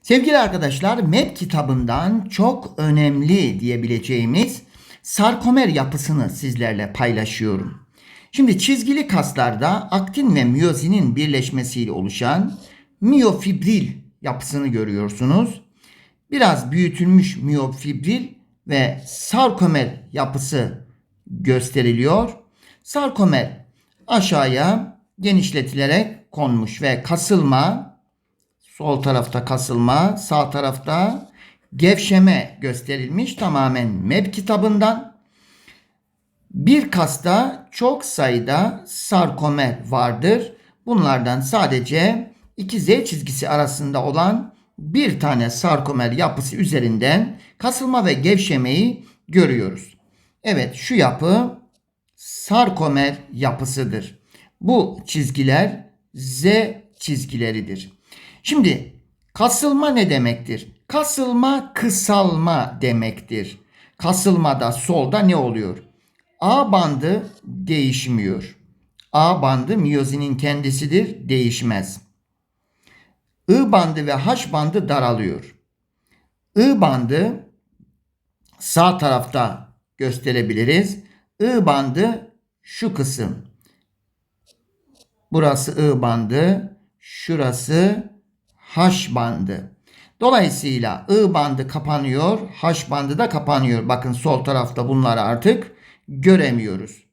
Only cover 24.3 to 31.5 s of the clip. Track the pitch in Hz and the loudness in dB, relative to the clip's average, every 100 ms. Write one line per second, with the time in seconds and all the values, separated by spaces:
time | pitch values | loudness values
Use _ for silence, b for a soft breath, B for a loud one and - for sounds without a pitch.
24.3 | 160 131 127 170 226 - - _ - 196 | 2 2 2 2 0 -4 -16 _ -6 2
25.3 | 185 185 151 131 135 139 165 214 - _ | 2 2 -2 -4 -2 2 2 0 -8 _
26.3 | - 139 117 110 - 147 127 - 170 - | -4 0 0 -2 -4 -2 -2 -2 -4 2
27.3 | 196 143 131 156 233 - _ _ _ _ | 2 4 2 2 -2 -10 _ _ _ _
28.3 | _ _ _ _ _ 151 135 139 127 120 | _ _ _ _ _ -4 -2 0 0 0
29.3 | 127 123 131 131 120 120 143 190 202 - | -6 -4 -6 -2 0 2 4 2 -2 -2
30.3 | 151 143 147 139 131 151 160 202 277 - | -2 0 -2 -4 -4 -4 0 0 -2 -12
31.3 | b b | b b